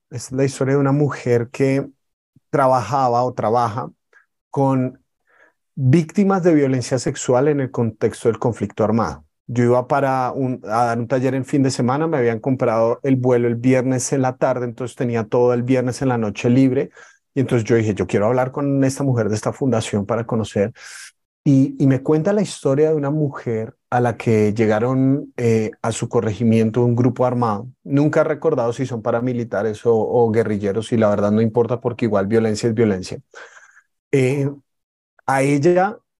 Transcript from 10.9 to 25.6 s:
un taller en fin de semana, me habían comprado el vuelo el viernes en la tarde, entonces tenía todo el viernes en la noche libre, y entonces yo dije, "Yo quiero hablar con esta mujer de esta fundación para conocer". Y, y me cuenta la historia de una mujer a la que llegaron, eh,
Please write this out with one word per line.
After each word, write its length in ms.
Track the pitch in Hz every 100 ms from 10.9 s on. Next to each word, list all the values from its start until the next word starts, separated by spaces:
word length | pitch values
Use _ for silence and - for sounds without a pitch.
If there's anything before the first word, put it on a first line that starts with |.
| 117
un 100 | 117
taller 260 | 131 131
en 100 | 131
fin 180 | 127 147
de 80 | 131
semana, 360 | 131 123 135 160
me 100 | 151
habían 220 | 120 113
comprado 600 | 139 131 123 113 113 120
el 140 | 139 131
vuelo 320 | 123 120 120
el 80 | 117
viernes 560 | 127 127 127 127 -
en 100 | 143
la 140 | 131 131
tarde, 280 | 143 127 123
entonces 300 | 113 127 -
tenía 280 | 123 117
todo 280 | 107 123 123
el 80 | 123
viernes 400 | 120 131 127 117
en 60 | 135
la 100 | 120
noche 320 | 107 98 123
libre, 400 | 127 135 127 - - - _ _
y 60 | 139
entonces 280 | 127 127 104
yo 80 | 117
dije, 180 | 110
"Yo 120 | 95 95
quiero 200 | 110 104
hablar 260 | 127 131
con 300 | 139 143 139
esta 180 | 135 131
mujer 240 | 139 120 107
de 60 | 107
esta 160 | 127
fundación 540 | - 139 113 - 107 101
para 200 | 113 117
conocer". 460 | 117 104 107 101 - - - - _ _ _
Y, 300 | 143 135 139 -
y 40 | 139
me 160 | 135
cuenta 300 | - 156 160
la 80 | 208
historia 480 | 190 - 147 135 156
de 40 | 156
una 120 | 139
mujer 640 | 156 147 - 123 110 110 - _
a 120 | 123
la 160 | 123 107
que 340 | - 110 107
llegaron, 800 | 104 110 107 120 131 131 143 - -
eh, 320 | 120 113